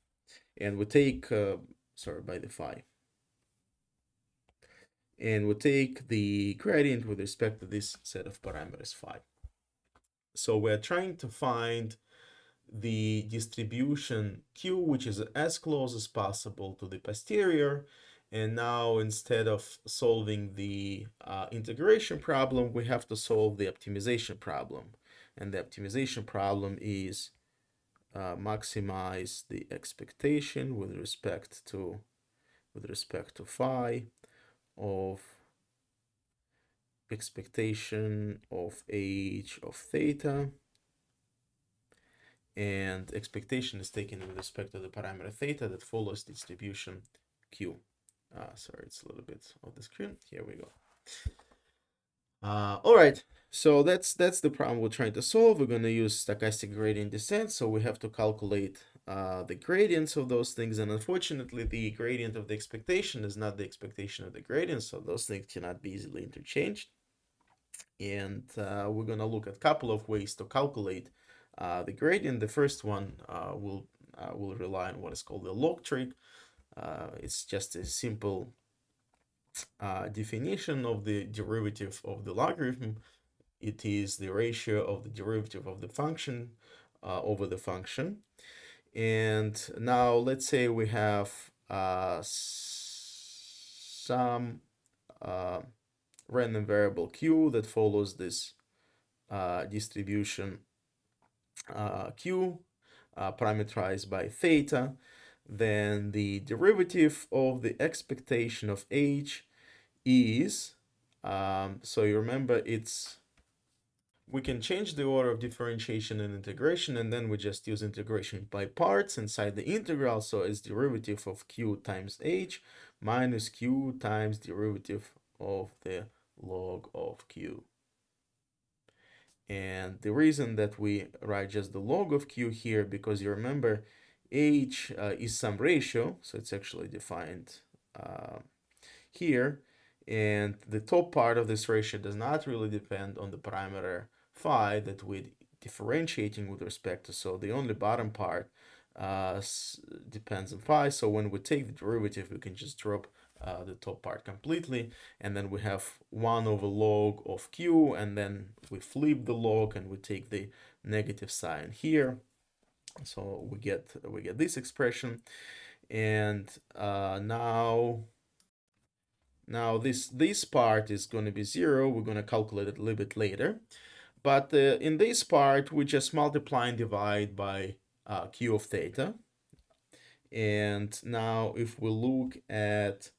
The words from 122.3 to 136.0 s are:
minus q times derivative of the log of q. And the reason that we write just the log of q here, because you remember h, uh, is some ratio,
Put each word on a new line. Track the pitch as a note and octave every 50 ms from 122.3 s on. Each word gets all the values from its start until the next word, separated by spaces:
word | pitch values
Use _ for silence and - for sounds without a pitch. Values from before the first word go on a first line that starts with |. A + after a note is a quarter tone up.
| F3 F#3+ F#3 F#3 - - - - - - - - _ -
minus | G#2+ G#2+ A#2 - - B2+ A#2+ G#2+ A2+ -
q | - - A#2 B2 C3 C3+ C3+ C3 B2 C3
times | - G#2 G#2+ G#2+ G#2+ G#2+ G#2+ G#2+
derivative | - - E2+ G2+ G#2+ G#2+ G2+ G2+ - - G2+ G2+ - - - _ _ _ _ -
of | G2 F#2+ G2 F#2+ F#2 F#2 - _ -
the | F#2 F#2 F2+ F2+ A2+ _ _ _ _ _ -
log | - F#2 F#2 F2+ F#2 F#2 F#2 F2 - - -
of | - - - - - -
q. | - - - F2 - - - - _ _ _ _ _ _ _ _ _ _ _ _ _ _ _ _ _ _ _ _ _ _ _ _ _ _ _ _ _ _ - _ _ _ _ _ -
And | G2+ G2 F#2+ F#2+ F#2 F#2 F#2 F#2 F#2+ - -
the | G#2+ G#2+
reason | C#3+ D#3 D#3 D3 C#3+ C3+ A#2 A2
that | G#2+ G#2 G#2 - -
we | G#2+ G#2 G2+ G2+ - - - -
write | - G#2+ G2+ G2 G2 G2
just | G#2 G#2 F#2+ F#2 F#2+
the | F#2+
log | G2 A2+ D3+ F#3+ G3+ D#3+ C#3+
of | C#3 C#3+ -
q | - B2 B2 A#2
here, | A2+ A2 - A#2 A2 G#2+ G2+
because | G2 A2+ G#2+ - A2 G#2 G2
you | G2 G2+
remember | G2+ G#2 A#2 B2+ C#3+ C#3+ B2 A2+ G#2+ G#2+ - - - - - _ _ _ _ - -
h, | C#3+ D3+ D3+ D3 C#3+ C3+ B2+ - - - - - -
uh, | G#2 G2+ G2 -
is | B2 A2 A2 -
some | - A2 G2+ G2
ratio, | A#2+ E3 F3 C#3+ - - - A#2